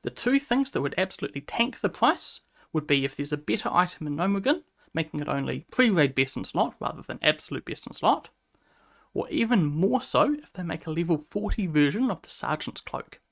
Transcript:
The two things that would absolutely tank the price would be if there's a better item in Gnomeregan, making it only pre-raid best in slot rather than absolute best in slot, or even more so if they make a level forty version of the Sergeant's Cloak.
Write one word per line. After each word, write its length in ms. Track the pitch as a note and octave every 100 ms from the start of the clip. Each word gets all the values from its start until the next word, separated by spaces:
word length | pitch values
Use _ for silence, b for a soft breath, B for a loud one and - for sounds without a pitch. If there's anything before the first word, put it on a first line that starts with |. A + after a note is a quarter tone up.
The 80 | -
two 300 | - A#3+ C4+
things 320 | - B3+ C4
that 100 | -
would 120 | C3+ -
absolutely 420 | F#3 - - C#3
tank 400 | - - A#3 -
the 80 | F#3+
price 540 | - B3 F4+ - - b b b
would 120 | D#3
be 200 | D3 C#3
if 100 | C3+
there's 160 | - D3
a 60 | D3
better 320 | - G#3 -
item 360 | - F3+ - D3+
in 100 | D3
Gnomeregan, 460 | F#3+ G3 G#3 F#4 _ _ b
making 280 | - D#3+ D3+
it 80 | D3
only 360 | C#3 C3+ C3+ -
pre-raid 420 | - B3 F3+ C#3
best 220 | C3 C3+
in 80 | -
slot 320 | F#2+ E3+ C#4 -
rather 220 | - -
than 140 | - -
absolute 420 | - - - C#3
best 240 | - - -
in 60 |
slot, 340 | - D#3 - - _ _ b b b b b b
or 160 | - -
even 360 | - A3+ A#3
more 360 | D3 D3 F#3+ B3
so 320 | - C3 A3+
if 180 | D4+ -
they 120 | -
make 220 | E3+ E3+
a 60 | -
level 320 | D#3 E3+ D3+ -
forty 360 | G#3 G3+ -
version 460 | F#3 D3+ D3 F#3+ B3+
of 120 | F3+
the 60 | -
Sergeant's 520 | - - D3+ - -
Cloak. 400 | - - - - _